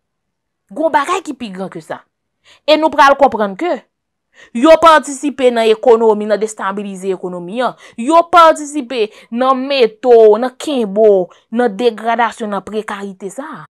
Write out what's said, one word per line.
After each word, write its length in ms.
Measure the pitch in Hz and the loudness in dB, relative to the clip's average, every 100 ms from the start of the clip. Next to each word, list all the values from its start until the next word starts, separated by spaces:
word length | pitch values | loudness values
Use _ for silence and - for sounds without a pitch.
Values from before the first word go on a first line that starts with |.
| _ _ _ _ _ _ _ | _ _ _ _ _ _ _
gen 160 | 202 320 | -6 -2
yon 60 | |
bagay 300 | 285 277 381 311 | 0 -2 -4 -6
ki 100 | 262 | -12
pi 140 | 226 | -12
gran 180 | 185 180 | -12 -12
ke 100 | 175 | -12
sa, 180 | - 143 _ _ _ _ _ _ | -14 -16 _ _ _ _ _ _
e 160 | - 302 | 0 2
nou 140 | 311 | 2
pral 240 | 294 277 277 | 2 2 4
konprann 380 | 269 214 202 190 | 0 0 -6 -6
ke... 220 | 349 247 - _ _ _ _ _ _ 233 | -6 -6 -10 _ _ _ _ _ _ 0
Yo 180 | 311 320 | 4 6
patisipe 680 | 330 311 285 269 294 - 254 | 6 4 2 -8 -8 -2 0
nan 140 | 233 226 | 2 0
ekonomi, 560 | 220 254 226 226 208 214 | 2 2 4 4 0 -2
nan 140 | 208 | -4
destabilize 680 | 214 - 196 202 202 190 190 | -4 -6 -8 -6 -10 -10 -8
ekonomi 480 | 180 180 180 175 233 | -8 -8 -10 -10 -6
an, 140 | 233 160 - - | -6 -6 -16 -10
yo 240 | 240 330 339 | 0 0 2
patisipe 720 | 359 330 311 285 302 233 247 208 - - | 4 4 4 -4 -10 -6 -4 -6 -8 -10
nan 320 | 233 262 262 269 | -2 0 -2 -2
meto, 680 | 277 220 - 254 226 220 214 | 0 0 0 4 6 6 4
nan 160 | 254 - | 0 -8
kenbo, 720 | 320 269 208 196 220 196 175 _ _ | -6 -4 -2 2 4 4 0 _ _
nan 260 | 226 240 190 | -4 -4 -2
degradasyon, 760 | 247 214 226 233 226 - 214 | -2 -2 -4 -2 -2 -4 -8
nan 120 | 196 196 | -8 -8
prekarite 680 | 214 202 202 202 190 196 | -10 -8 -10 -12 -14 -14
sa 140 | 220 311 | -14 -16
a. 140 | 156 151 | -16 -20